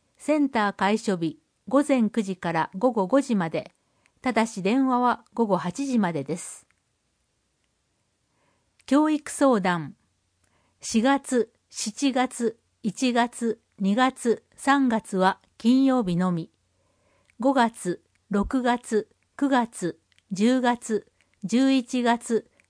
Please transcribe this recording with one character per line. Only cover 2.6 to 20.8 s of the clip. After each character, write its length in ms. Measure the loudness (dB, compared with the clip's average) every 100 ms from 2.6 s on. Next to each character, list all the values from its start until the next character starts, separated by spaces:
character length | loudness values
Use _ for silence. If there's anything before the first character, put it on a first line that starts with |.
| -4 0
午 140 | -2
後 160 | 0 0
五 120 | 0
時 140 | 2
ま 160 | -2 -2
で、 220 | -6 -10 _ _ _ _ _
た 100 | -4
だ 140 | -2 -2
し 160 | -2
電 240 | 0 0 2
話 140 | 2
は 240 | 0 -2 _
午 120 | -4 0
後 100 | 0
八 260 | -2 -8
時 140 | -2 0
ま 140 | 0
で 100 | -2
で 140 | -6 -10
す。 280 | -10 -20 _ _ _ _ _ _ _ _ _ _ _ _ _ _ _ _ _ _ _ _ _ _ 0
教 240 | 2 2
育 180 | 0 -6
相 320 | 0 2 2
談、 360 | 0 -2 -6 -14 _ _ _ _ _ _ _ _
四 220 | -4 0
月、 500 | 2 0 0 -2 -2 _ _
七 440 | -10 -10 -2 -2
月、 440 | 0 -2 -2 -4 -6 _ _
一 280 | -8 -2 0
月、 460 | 0 -2 -2 -6 -6 _ -4
二 160 | -2 2
月、 480 | 0 0 -2 -2 _
三 340 | -6 0 2 2
月 280 | 0 -2 0
は 240 | 0 0 _ _
金 240 | 2 4
曜 220 | 4 2
日 120 | 0 0
の 140 | 0
み。 220 | -2 -6 _ _ _ _ _ _ _ _ -2
五 120 | 0
月、 480 | 2 0 -2 -8 -8 _ _ -4
六 320 | -2 0 0
月、 460 | 0 -2 -2 -4 -4 _ _
九 140 | -4 2
月、 500 | 2 0 -4 -8 -8 _ _ -12
十 300 | 0 2 4
月、 500 | 2 -2